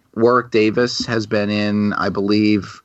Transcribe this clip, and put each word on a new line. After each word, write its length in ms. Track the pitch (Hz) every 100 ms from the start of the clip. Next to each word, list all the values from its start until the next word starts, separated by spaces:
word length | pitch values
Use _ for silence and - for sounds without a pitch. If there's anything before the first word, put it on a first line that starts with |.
| _
Warwick 380 | - 117 123 120
Davis 520 | 113 107 107 123 - -
has 200 | 113 107
been 240 | 110 101
in, 440 | 104 104 104 104
I 160 | - 95
believe, 720 | 95 101 104 107 104 90 -